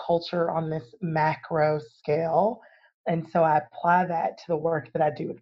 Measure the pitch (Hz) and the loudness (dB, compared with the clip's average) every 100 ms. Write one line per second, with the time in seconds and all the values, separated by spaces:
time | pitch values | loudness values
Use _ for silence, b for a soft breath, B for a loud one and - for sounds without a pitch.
0 | - 170 - 175 165 160 160 156 - - | -2 -2 0 -2 -2 -2 -4 -6 -8 -8
1 | 170 156 156 151 - 160 151 151 151 _ | -4 0 0 -2 -4 2 2 0 -4 _
2 | - 151 165 160 208 240 b b b _ | -2 -2 2 2 2 -2 b b b _
3 | - 165 160 175 160 151 151 - 170 180 | -4 -4 -2 2 4 2 0 -4 2 2
4 | 175 165 - - - 156 165 160 - 160 | 2 -2 -4 -6 -6 -2 0 -2 -4 0
5 | 151 - 127 - | 0 0 -10 -10